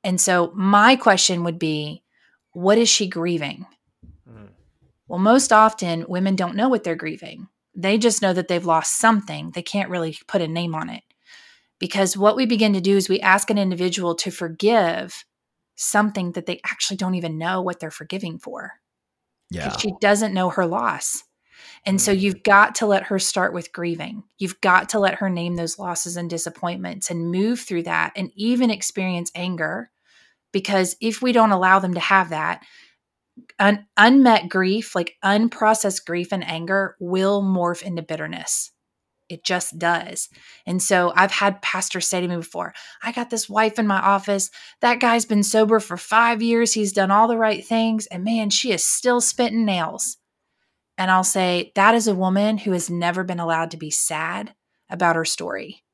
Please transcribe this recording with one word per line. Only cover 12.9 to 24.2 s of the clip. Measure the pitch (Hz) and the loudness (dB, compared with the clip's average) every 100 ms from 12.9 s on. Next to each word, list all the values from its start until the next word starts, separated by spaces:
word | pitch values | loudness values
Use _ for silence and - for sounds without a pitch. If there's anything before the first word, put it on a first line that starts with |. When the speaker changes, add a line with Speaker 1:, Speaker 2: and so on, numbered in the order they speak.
| 196 | 2
Speaker 1:
is | 190 | 2
we | 190 | 0
ask | 196 196 - | 4 2 2
an | 208 | 0
individual | 190 175 180 180 175 170 | 0 -2 -2 -2 -4 -4
to | 190 | -6
forgive | - 170 165 202 226 175 165 180 - - _ _ _ _ - | -8 -10 -2 2 4 2 -2 -8 -16 -20 _ _ _ _ -8
something | - 208 214 202 180 | 0 2 2 -2 -6
that | 175 | -6
they | 175 185 | -8 -8
actually | - - - 190 | -8 -6 -6 -4
don't | 185 | -4
even | 185 165 156 | -2 -4 -6
know | 165 185 | -4 -4
what | 185 170 | -4 -8
they're | 156 | -12
forgiving | - 156 190 185 160 | -14 -12 -10 -10 -12
for. | - - - - _ _ _ _ _ _ _ | -14 -16 -16 -20 _ _ _ _ _ _ _
'Cause | - 65 | -10 -8
Speaker 3:
Yeah. | 52 | -6
Speaker 1:
she | 208 - | -6 0
doesn't | 202 208 220 | 2 2 0
know | 190 185 | -2 -2
her | 185 175 | 0 -2
loss. | 196 240 - - - _ _ _ _ - - - | -2 -4 -4 -8 -10 _ _ _ _ -20 -12 -4
And | 190 | 0
so | - | 2
Speaker 2:
Mm. | 196 | 2
Speaker 1:
you've | 196 185 | 0 -2
got | - 202 214 - | 4 6 6 2
to | 214 | 0
let | 196 | 0
her | - 196 | 0 -2
start | - 196 180 | -2 -2 -2
with | 175 170 | -4 -10
grieving. | - 175 165 156 208 | -8 -6 -6 -8 -12